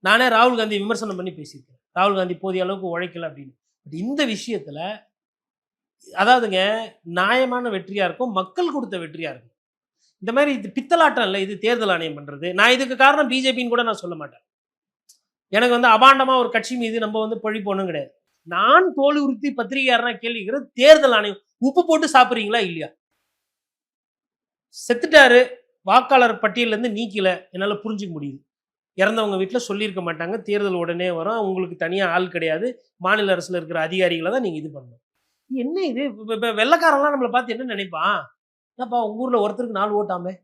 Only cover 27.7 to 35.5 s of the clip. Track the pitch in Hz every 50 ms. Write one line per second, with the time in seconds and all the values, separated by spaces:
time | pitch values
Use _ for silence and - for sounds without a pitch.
27.7 | 208 202 202 220 214 202 202 185 165 151 143 143 131 139 _ _ _ _ _ _
28.7 | _ _ _ _ _ - 185 208 226 226 220 208 196 185 190 190 214 247 240 -
29.7 | 202 202 214 208 185 185 175 170 165 156 170 170 208 226 - - 202 208 202 196
30.7 | 185 175 170 165 170 175 180 185 175 165 165 196 226 233 214 190 190 185 185 170
31.7 | 170 - 170 165 180 196 196 175 165 180 185 180 170 170 165 160 156 165 208 254
32.7 | 247 - _ _ _ _ 175 185 202 214 208 196 185 175 170 180 180 175 165 156
33.7 | 170 165 160 160 175 185 185 175 170 165 160 175 220 262 247 196 160 151 156 156
34.7 | 147 139 131 123 117 _ _ _ _ _ _ _ _ _ _ _